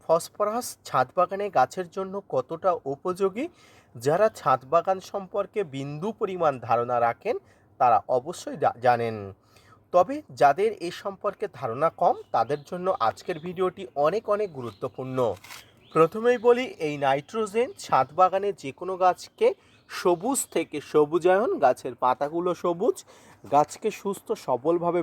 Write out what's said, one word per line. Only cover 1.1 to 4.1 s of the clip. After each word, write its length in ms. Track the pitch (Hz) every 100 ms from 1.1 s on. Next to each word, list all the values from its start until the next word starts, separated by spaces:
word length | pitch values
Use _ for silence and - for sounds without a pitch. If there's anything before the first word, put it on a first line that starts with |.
| -
বাগানে 320 | 180 196 202
গাছের 420 | 147 127 - 170
জন্য 320 | 196 190 196 -
কতটা 480 | 139 127 165 190 170
উপযোগী, 640 | 135 143 180 185 196 196 320 - - _ _ 120
যারা 320 | 127